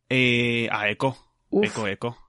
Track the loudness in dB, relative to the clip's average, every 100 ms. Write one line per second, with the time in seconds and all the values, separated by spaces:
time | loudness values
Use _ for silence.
0 | -2 2 4 2 2 0 -2 -2 -2 0
1 | -2 -4 _ _ _ 0 0 -2 -4 -4
2 | -6 -8